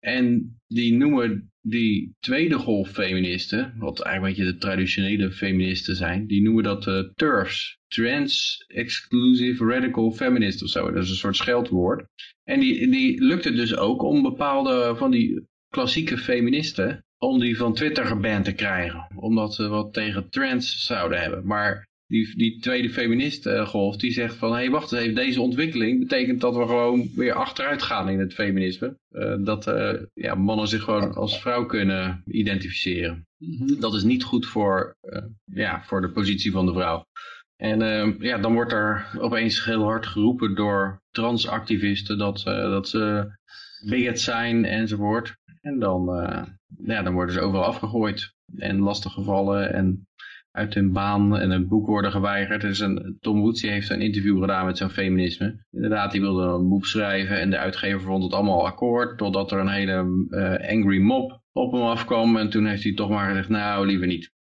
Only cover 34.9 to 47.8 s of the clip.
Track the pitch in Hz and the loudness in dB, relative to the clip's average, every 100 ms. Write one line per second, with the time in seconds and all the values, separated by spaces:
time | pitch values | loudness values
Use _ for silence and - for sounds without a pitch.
34.9 | - - 90 107 107 _ 95 104 82 - | -8 -12 -12 -12 -16 _ -6 -4 -4 -4
35.9 | 98 90 87 98 98 - 95 92 87 87 | -2 -2 -2 -2 0 0 2 2 2 0
36.9 | 82 - - - - - _ 110 107 110 | -2 -6 -18 -18 -18 -20 _ -2 0 2
37.9 | 107 107 104 120 120 107 117 117 113 107 | 2 0 0 -2 -2 2 2 2 0 0
38.9 | 104 - - 117 113 113 107 - 113 107 | -2 -4 -6 -2 0 0 0 -2 0 0
39.9 | 110 110 - 107 123 110 98 104 101 98 | -2 -4 2 2 4 -2 0 0 0 0
40.9 | 98 _ - 113 117 - 113 - 107 101 | -4 _ -4 -2 0 -2 -4 -2 0 2
41.9 | 101 - 104 101 101 - 101 98 98 98 | -2 -2 -2 -2 -2 -4 -2 0 -2 -2
42.9 | 113 107 104 104 101 _ - - - 104 | -2 0 0 -2 -10 _ -20 -20 -14 -4
43.9 | 123 123 117 - 117 117 117 107 107 110 | 0 0 0 -2 -2 0 2 2 0 -2
44.9 | 104 104 110 117 - _ - 147 139 104 | -2 0 -2 -4 -14 _ -16 -8 -2 0
45.9 | 90 90 90 87 - 92 - _ - - | 0 0 -2 -4 -6 -8 -16 _ -12 -4
46.9 | 110 90 90 90 90 101 95 90 113 | -2 0 -2 -2 -2 0 0 0 -2